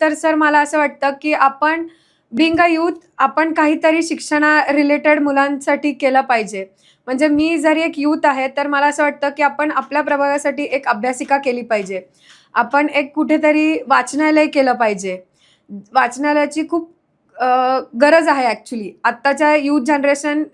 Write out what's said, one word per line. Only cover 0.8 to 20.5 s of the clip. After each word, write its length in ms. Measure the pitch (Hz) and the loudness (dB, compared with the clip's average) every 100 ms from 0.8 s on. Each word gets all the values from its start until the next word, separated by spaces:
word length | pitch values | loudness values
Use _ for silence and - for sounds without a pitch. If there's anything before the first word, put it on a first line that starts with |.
| 285 285 277 277 | -2 -2 -4 -2
की 120 | 302 | -2
आपण 540 | 294 269 269 302 330 330 - _ _ _ 233 | 0 -2 0 -2 -2 -4 -12 _ _ _ -2
being 220 | 320 330 | 0 2
a 100 | 349 | 2
youth 300 | 320 339 339 _ - | 2 -2 -4 _ -2
आपण 360 | 269 - 320 | -2 0 -2
काहीतरी 500 | 320 302 302 320 320 | 0 0 2 2 0
शिक्षणा 580 | 330 311 - 302 302 302 285 | -2 -6 -4 0 2 2 2
रिलेटेड 500 | 285 285 285 302 302 | 2 2 2 2 2
मुलांसाठी 720 | 294 277 277 277 277 285 294 | 2 0 0 -2 -2 -2 -2
केलं 300 | 277 269 262 | -2 0 0
पाहिजे. 440 | 254 240 208 202 190 _ _ _ - | 2 -2 -2 -8 -12 _ _ _ -8
म्हणजे 220 | 254 302 | -2 0
मी 300 | 294 311 330 | 2 0 0
जरी 240 | 302 311 | 0 0
एक 100 | 320 320 | -2 -2
यूथ 280 | 294 311 311 | -2 0 0
आहे 220 | 262 262 | 0 -2
तर 200 | 277 285 | -4 -2
मला 200 | 285 285 | 0 0
असं 160 | 294 | 0
वाटतं 260 | 294 285 285 | -2 -2 -4
की 140 | 285 | 0
आपण 280 | 285 285 302 | -2 0 -2
आपल्या 300 | 269 262 285 | -2 -2 -4
प्रभागासाठी 640 | 294 285 277 285 285 254 | -2 -2 0 -2 -2 -4
एक 240 | 285 277 269 | -4 -4 -2
अभ्यासिका 500 | 226 247 247 277 277 | -2 -2 -4 -2 -2
केली 240 | 277 240 | 0 -4
पाहिजे, 400 | 233 214 190 190 180 _ _ - _ | -4 -4 -4 -10 -12 _ _ -20 _
आपण 340 | 220 233 277 302 | -4 0 0 0
एक 260 | 285 294 302 | -2 -4 -4
कुठेतरी 640 | 269 311 302 302 311 320 - | 0 2 2 2 2 0 0
वाचनालय 600 | 262 247 269 311 311 302 | 0 0 -2 2 2 2
केलं 260 | 302 262 | 2 0
पाहिजे. 460 | 233 226 202 190 185 - _ _ _ _ | 2 0 -2 -6 -10 -14 _ _ _ _
वाचनालयाची 960 | 202 - 247 240 247 294 294 294 302 320 | -18 -2 0 0 0 0 0 0 -4 -4
खूप, 260 | 339 330 _ _ _ _ - | -4 -6 _ _ _ _ -4
अ, 60 | 254 254 254 262 - 233 | 0 2 2 0 -4 0
गरज 260 | 294 330 330 | 4 4 4
आहे 200 | 277 247 | 0 0
actually. 420 | 214 - 233 196 - | -4 -8 -10 -10 -4
आत्ताच्या 520 | 233 240 277 277 302 302 | -4 0 -2 2 2 2
यूथ 260 | 285 294 | 2 0
जनरेशन 640 | 247 285 277 285 302 294 302 | 2 0 2 0 -2 -4 -4